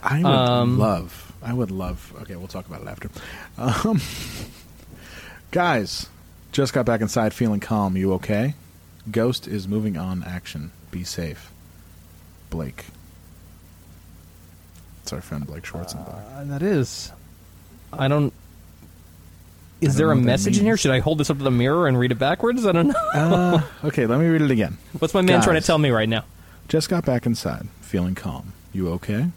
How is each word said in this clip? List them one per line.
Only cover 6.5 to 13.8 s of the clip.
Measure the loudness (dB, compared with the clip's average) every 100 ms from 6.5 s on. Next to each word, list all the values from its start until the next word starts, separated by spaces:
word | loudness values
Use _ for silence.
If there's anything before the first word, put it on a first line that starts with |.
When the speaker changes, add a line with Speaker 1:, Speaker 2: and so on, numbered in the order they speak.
Speaker 1:
just | -2 0
got | 2
back | 2 2
inside | 0 2 0
feeling | 2 0 0
calm. | 0 0 0 2
You | 2
okay? | 0 0 0 0 -4 -14 -20 -20 -16 -4
Ghost | 0 0 -2 -6
is | -8 -2
moving | -2 -2 -2
on | -4 -6
action. | -6 -10 -10 -12 -12 -14 -12
Be | -10
safe. | -8 -6 -8 -10 -18 -20 -20 -20 -20 -20 -20 -20 -20 -20 -10
Blake. | -8 -8 -10 -18 -20 -20 -20 -20 -20 -20 -20 -20 -20